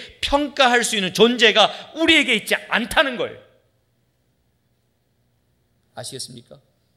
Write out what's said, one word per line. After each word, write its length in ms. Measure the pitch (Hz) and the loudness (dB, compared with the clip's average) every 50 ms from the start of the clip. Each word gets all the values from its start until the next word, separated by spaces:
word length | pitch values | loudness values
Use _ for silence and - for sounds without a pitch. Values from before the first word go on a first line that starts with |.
| - - - _ | -12 -20 -12 _
평가할 600 | - - 285 285 294 285 - - 269 240 247 240 226 | -4 -2 -2 -2 -2 -4 0 2 2 4 4 2 0
수 120 | - 226 | -2 -2
있는 160 | 208 190 175 | -4 -4 -4
존재가 800 | - 185 220 240 247 220 226 214 190 214 196 - - - - - - | 2 4 4 4 4 4 2 4 4 4 2 2 0 -6 -16 -14 -4
우리에게 380 | 302 330 330 320 302 254 254 233 | -2 2 2 4 2 2 2 -2
있지 200 | 208 - - 202 | -2 -2 -4 -4
않다는 640 | - - - - 208 240 - - 302 302 269 240 185 | -4 -4 -4 -4 -2 -2 0 0 0 0 0 -2 -6
거예요. 200 | 139 107 - - - _ _ _ _ _ _ _ _ _ _ _ _ _ _ _ _ _ _ _ _ _ _ _ _ _ _ _ _ _ _ _ _ _ _ _ _ _ _ _ _ _ _ _ _ _ _ _ _ _ _ | -8 -8 -8 -14 -20 _ _ _ _ _ _ _ _ _ _ _ _ _ _ _ _ _ _ _ _ _ _ _ _ _ _ _ _ _ _ _ _ _ _ _ _ _ _ _ _ _ _ _ _ _ _ _ _ _ _
아시겠습니까? 640 | 113 113 - 135 123 - - 131 120 123 _ - 135 _ _ _ _ _ _ _ | -16 -14 -14 -12 -14 -14 -14 -16 -20 -20 _ -20 -20 _ _ _ _ _ _ _